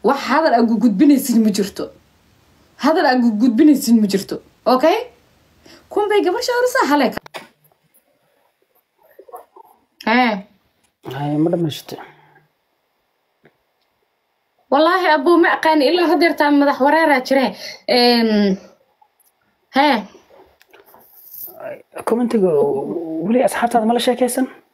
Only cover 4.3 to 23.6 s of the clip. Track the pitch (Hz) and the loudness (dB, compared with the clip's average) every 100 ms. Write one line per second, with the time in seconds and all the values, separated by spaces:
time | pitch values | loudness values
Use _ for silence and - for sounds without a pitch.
4.3 | 151 _ _ - 254 311 440 508 _ _ | -12 _ _ -2 2 2 0 -4 _ _
5.3 | _ _ _ - - _ 381 415 415 339 | _ _ _ -20 -20 _ -4 0 0 0
6.3 | 415 508 494 494 523 294 285 233 - - | -4 -4 -2 0 0 0 0 0 -4 -14
7.3 | - - _ _ _ _ _ _ _ _ | -20 -20 _ _ _ _ _ _ _ _
8.3 | _ _ _ _ _ _ _ _ - - | _ _ _ _ _ _ _ _ -20 -20
9.3 | - - - - _ _ _ - 240 247 | -20 -20 -20 -20 _ _ _ -2 0 0
10.3 | 196 - _ _ _ _ _ - 131 147 | -2 -10 _ _ _ _ _ -14 -8 -4
11.3 | 151 165 175 160 - - - - _ _ | -2 0 -2 -4 -8 -16 -18 -18 _ _
12.3 | _ _ _ _ _ _ _ _ _ _ | _ _ _ _ _ _ _ _ _ _
13.3 | _ _ _ _ _ _ _ _ _ _ | _ _ _ _ _ _ _ _ _ _
14.3 | _ _ _ _ 277 320 370 359 311 269 | _ _ _ _ 0 2 0 0 0 2
15.3 | 339 349 - 320 311 269 349 330 320 330 | 2 2 0 0 2 2 0 0 2 0
16.3 | 302 294 285 285 277 269 311 320 269 254 | 0 0 2 2 2 2 2 2 0 0
17.3 | 269 226 185 - - - 247 240 233 226 | 0 0 -6 -18 -14 -2 2 2 2 2
18.3 | 208 202 190 - _ _ _ _ _ _ | 2 0 -2 -8 _ _ _ _ _ _
19.3 | _ _ _ _ 262 277 240 - - _ | _ _ _ _ 0 0 0 -6 -20 _
20.3 | - _ _ _ - _ - _ _ - | -20 _ _ _ -20 _ -20 _ _ -20
21.3 | - - - - - _ 160 - 226 240 | -20 -20 -16 -16 -16 _ -12 -4 -2 0
22.3 | 233 185 147 143 139 208 175 165 160 175 | 0 2 2 0 -2 -6 -8 -8 -6 -2
23.3 | 247 240 - | 0 0 -2